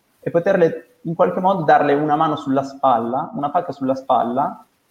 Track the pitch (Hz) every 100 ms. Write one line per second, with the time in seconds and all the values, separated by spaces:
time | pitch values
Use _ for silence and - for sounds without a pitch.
0 | _ _ 151 170 180 190 160 165 - _
1 | 165 170 180 196 185 190 151 151 143 143
2 | 151 147 160 147 135 135 135 - 135 117
3 | 117 127 165 - 143 180 175 - 131 131
4 | - 120 117 123 165 - - _ _